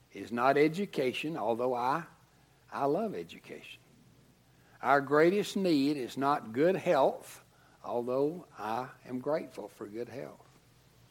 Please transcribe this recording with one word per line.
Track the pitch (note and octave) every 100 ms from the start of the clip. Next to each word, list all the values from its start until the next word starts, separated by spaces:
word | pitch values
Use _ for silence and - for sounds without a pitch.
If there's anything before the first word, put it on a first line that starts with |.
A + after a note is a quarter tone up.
| _
is | G2+ G2
not | A#2 B2+ C#3
education, | D#3 E3 G3+ - C3 A2 D3+ D#3+
although | G#2+ A#2 B2+
I, | B2 A#2+ D3+ E3 - _ _ _ _ -
I | G#2+ C#3
love | D#3 A3
education. | A#2 E2+ - - D2+ - - _ _ _ _ _ _ _ _ _ -
Our | A#2 C#3
greatest | C3+ D3 E3 G3+ F#3+ -
need | F#3+ D3+ C#3 D3
is | A#2+ -
not | C#3 D3 A2+
good | A2+ E3 E3
health, | E3 D3+ D3 A#3 - - - _ _ _
although | - A2+ A#2+ B2+ C#3+ F3 - -
I | G#2 A2+ C3 - A#2+
am | B2
grateful | C3 D#3 C#3 - G#2 -
for | G#2+
good | G#2+ A#2+
health. | A2 D2 - - _ _ _ _ _ _